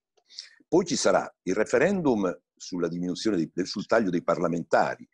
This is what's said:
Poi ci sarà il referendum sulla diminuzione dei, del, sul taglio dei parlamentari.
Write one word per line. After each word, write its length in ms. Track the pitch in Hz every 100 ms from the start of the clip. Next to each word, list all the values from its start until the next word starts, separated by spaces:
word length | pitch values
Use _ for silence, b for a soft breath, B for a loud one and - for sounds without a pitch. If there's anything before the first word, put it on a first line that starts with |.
| _ _ B B B B _
Poi 180 | 165 196
ci 100 | 123
sarà 380 | 101 92 - -
il 120 | - 92
referendum 840 | 107 123 160 202 147 110 92 82 _ _
sulla 320 | - 90 85
diminuzione 500 | 87 90 85 110 95
dei, 140 | 78
del, 140 | - 95
sul 180 | 104 90
taglio 240 | 113 98
dei 140 | 87
parlamentari. 840 | - 80 87 82 73 120 76 64 -